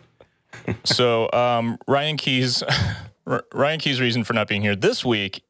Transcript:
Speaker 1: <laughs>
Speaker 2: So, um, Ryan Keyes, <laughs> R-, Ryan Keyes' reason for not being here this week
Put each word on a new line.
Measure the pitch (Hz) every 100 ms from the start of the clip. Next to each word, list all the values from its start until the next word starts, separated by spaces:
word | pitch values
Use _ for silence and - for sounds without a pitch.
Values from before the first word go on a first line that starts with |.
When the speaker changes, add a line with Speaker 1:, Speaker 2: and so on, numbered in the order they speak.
Speaker 1:
<laughs> | - _ _ _ _ - - 113
Speaker 2:
So, | - - 123 117 113
um, | 120 123 120 117 113 -
Ryan | 139 151 147
Keyes, | - 131 127 120 - 139 - -
<laughs> | - - -
R-, | 123 -
Ryan | - 143 160
Keyes' | 151 127
reason | 127 120
for | 110
not | 117 104
being | 104
here | 104 101
this | 170 254
week | 127 107 98 - -